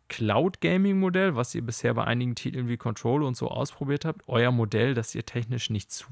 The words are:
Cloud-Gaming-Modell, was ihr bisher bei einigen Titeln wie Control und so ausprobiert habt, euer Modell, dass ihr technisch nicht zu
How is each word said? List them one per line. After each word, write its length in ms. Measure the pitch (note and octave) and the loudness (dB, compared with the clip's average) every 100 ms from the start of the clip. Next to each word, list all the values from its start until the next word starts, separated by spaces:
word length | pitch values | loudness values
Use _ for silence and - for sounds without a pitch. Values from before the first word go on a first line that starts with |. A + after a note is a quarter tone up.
| - | -14
Cloud-Gaming-Modell, 1300 | - A2 G#2 F3 - E3 F#3 G3 F#3+ F#3+ F3+ F#3+ C3 | -2 2 4 2 0 2 4 4 4 2 2 2 2
was 180 | B2 | -2
ihr 60 | A2+ | -4
bisher 320 | A#2 A2+ - | -4 -2 0
bei 120 | A#2 | 0
einigen 300 | A2 A#2+ B2 | 0 0 0
Titeln 320 | A#2+ - C3 B2 | -2 -4 -4 -4
wie 120 | A#2+ | -4
Control 440 | A#2 G#2+ A#2 C3+ | -4 -2 0 2
und 140 | C#3+ B2 | 0 -2
so 120 | - | -4
ausprobiert 580 | - C#3 - C3+ C#3+ D#3+ | -2 -4 -4 -4 -2 -2
habt, 200 | D3+ - | -6 -2
euer 240 | A2+ A#2+ | 2 4
Modell, 440 | B2 A2 G#2+ B2 | 4 2 2 2
dass 200 | B2 A2 | 2 -2
ihr 120 | - - | -6 -6
technisch 420 | A#2+ A#2 A#2 - | -6 -4 -4 -2
nicht 240 | G#2+ - | -4 -4
zu 140 | - - | -8 -8